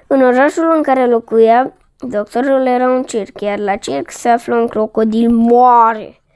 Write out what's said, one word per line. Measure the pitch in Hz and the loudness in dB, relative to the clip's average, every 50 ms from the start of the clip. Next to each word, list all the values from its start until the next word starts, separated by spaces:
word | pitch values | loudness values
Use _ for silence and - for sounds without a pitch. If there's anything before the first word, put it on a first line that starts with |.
| _ | _
În | - 277 269 | -2 0 2
orașul | 262 254 247 254 277 302 - 339 330 330 330 | 2 2 2 2 2 0 0 0 0 0 0
în | 311 | 0
care | 294 277 262 262 254 | 0 0 0 0 2
locuia | 247 240 226 233 - 220 226 226 220 233 240 269 285 - _ _ _ _ _ | 0 0 -2 -2 -2 2 2 4 4 4 2 0 -2 -6 _ _ _ _ _
doctorul | - 247 262 208 208 - - 233 262 277 269 262 262 | -12 -8 -6 -6 -6 -4 -4 -4 -2 0 0 0 0
era | 254 247 247 254 254 | 0 0 0 0 0
un | 254 254 | -2 -2
circ, | 269 - - 220 196 - - - | -4 -4 -6 -8 -8 -8 -10 -8
iar | 208 208 202 202 | -6 -6 -6 -4
la | 208 202 196 | -4 -4 -4
circ | 208 - - 269 277 339 - | -6 -6 -8 -8 -8 -8 -10
se | - - - 240 | -12 -6 -2 -2
află | 233 247 - - 240 | -2 -2 -2 -2 -2
un | 233 233 240 | -2 -2 -2
crocodil | - 214 214 214 - 220 220 220 214 226 233 233 | -2 -4 -4 -4 -2 -2 -2 0 0 0 0 2
mare. | 240 226 226 233 240 240 247 247 240 240 226 226 226 220 202 - - _ _ _ _ | 2 2 2 2 4 4 4 4 4 4 4 2 0 -4 -10 -16 -20 _ _ _ _